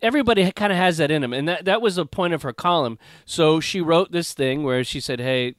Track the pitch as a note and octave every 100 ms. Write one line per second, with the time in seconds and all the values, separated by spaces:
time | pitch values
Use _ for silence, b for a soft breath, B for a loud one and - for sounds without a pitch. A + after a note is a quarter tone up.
0 | A3+ C#4+ A#3+ A3 F#3 - G#3 F3+ F#3 D#3+
1 | D3 D#3 B2+ B2 D3 F3 F3+ G#3+ A3+ F3+
2 | D#3+ - F3 E3 C3+ A#2+ F3 F3 C3 A2+
3 | B B B - D#3 D#3+ D#3 G3 D#3+ E3+
4 | F#3+ E3+ E3 - C3+ C3+ D3 B2+ B2 C#3+
5 | - B2 B2 C3 B2